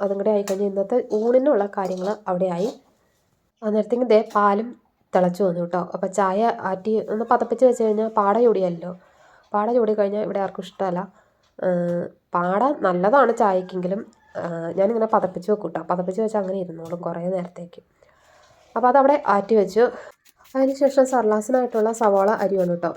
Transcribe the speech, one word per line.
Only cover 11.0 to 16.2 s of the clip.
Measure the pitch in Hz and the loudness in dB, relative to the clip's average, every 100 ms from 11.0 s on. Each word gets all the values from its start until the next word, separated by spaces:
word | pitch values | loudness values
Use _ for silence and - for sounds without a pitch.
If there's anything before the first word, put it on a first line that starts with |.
| - _ _ _ _ - | -6 _ _ _ _ -6
ഏഹ്, | 185 180 175 175 175 - _ | -2 0 0 -4 -6 -10 _
പാട | 180 175 196 254 294 | -4 0 0 0 0
നല്ലതാണ് | 196 180 190 277 240 226 | 0 0 4 4 4 4
ചായക്കെങ്കിലും, | 220 185 185 185 180 196 - _ _ - | 2 0 -2 -6 -4 -6 -8 _ _ -10
ഏഹ്, | 170 165 165 | -8 -8 -6
ഞാനിങ്ങനെ | 170 196 233 220 | -2 0 0 2
പതപ്പിച്ച് | 220 185 180 180 | 2 0 -4 -4
വെക്കും | 202 165 | -4 -4
കേട്ടോ. | 165 | -8
പതപ്പിച്ച് | 160 180 180 185 | -4 -4 -4 -4